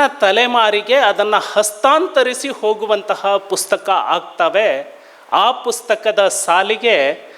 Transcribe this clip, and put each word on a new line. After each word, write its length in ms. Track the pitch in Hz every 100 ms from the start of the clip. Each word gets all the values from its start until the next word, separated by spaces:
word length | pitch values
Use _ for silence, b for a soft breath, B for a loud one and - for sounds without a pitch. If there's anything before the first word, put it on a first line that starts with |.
| 277
ತಲೆಮಾರಿಗೆ 880 | 269 202 208 247 240 214 208 208 262
ಅದನ್ನ 400 | 233 202 208 214
ಹಸ್ತಾಂತರಿಸಿ 1120 | - - 208 - 269 311 370 - 247 247 277
ಹೋಗುವಂತಹ 880 | - 214 214 214 214 202 196 196 202
ಪುಸ್ತಕ 520 | 190 185 - 190 -
ಆಗ್ತವೆ. 1040 | 185 165 170 - - 170 170 214 135 143 - B B B
ಆ 200 | 151 208
ಪುಸ್ತಕದ 760 | 254 240 226 - 214 220 208 196
ಸಾಲಿಗೆ 1000 | - - 175 196 220 226 190 139 156 -